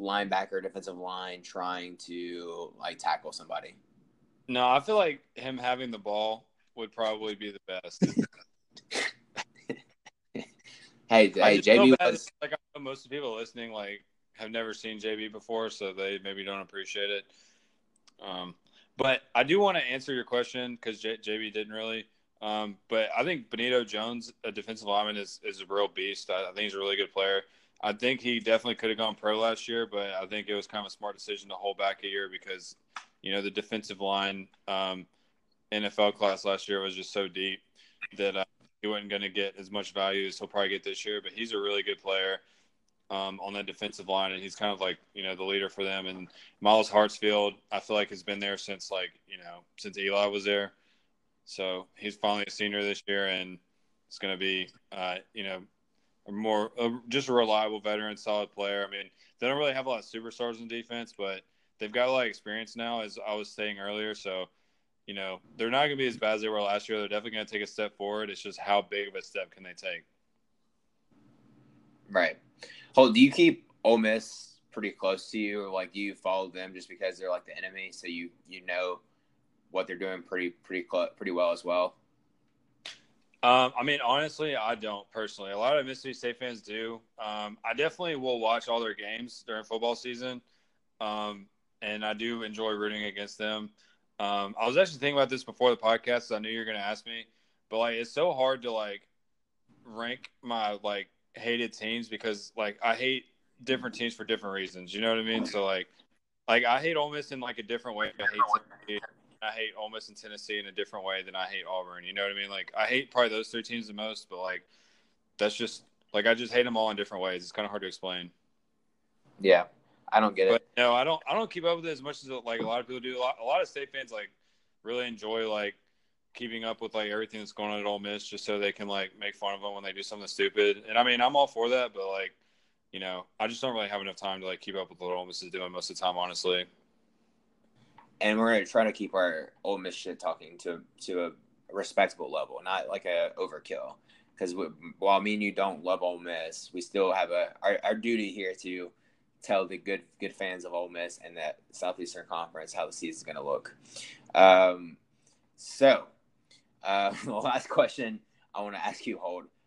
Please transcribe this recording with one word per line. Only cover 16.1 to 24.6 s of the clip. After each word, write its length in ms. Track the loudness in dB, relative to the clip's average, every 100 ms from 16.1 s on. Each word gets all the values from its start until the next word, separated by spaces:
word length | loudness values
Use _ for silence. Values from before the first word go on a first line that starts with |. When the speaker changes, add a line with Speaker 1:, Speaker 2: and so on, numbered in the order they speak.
| -4
Speaker 2:
maybe 220 | -6 -8
don't 160 | -6 -6
appreciate 500 | -8 -10 -8 -4 -2
it. 140 | -2 -6 _ _ _ _ _ _ _ _ _
Um, 300 | -10 -8 -10 -12 _ _ _ 0
but 260 | 2 2 2
I 80 | 2
do 180 | 4 4
wanna 200 | 4 2
answer 340 | 0 -4 -4
your 100 | -6
question 540 | -2 0 0 -4 -6 -6
'cause 200 | -8 -6
J-, 180 | -4 -6
J 200 | -4 -4
B 120 | -4
didn't 240 | -6 -6
really. 320 | -6 -6 -6 -8 _ _ _
Um, 340 | -4 -2 -2 -6 -2
but 220 | 2 2 2
I 60 |
think 260 | 0 -2 -4
Benito 360 | -2 2 4
Jones, 480 | 2 -2 -4 -4 -10 -10
a 60 | -8
defensive 340 | -8